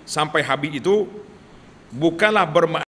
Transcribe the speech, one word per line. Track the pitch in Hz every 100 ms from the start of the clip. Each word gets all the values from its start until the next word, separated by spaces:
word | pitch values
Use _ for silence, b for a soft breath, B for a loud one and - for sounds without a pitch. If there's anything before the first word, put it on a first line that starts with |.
| -
sampai | 151 151 156
habis | 131 135 151 143
itu, | 175 208 190 - - - - - - - -
bukanlah | 123 165 165 214 214 165
bermakna | 165 160 151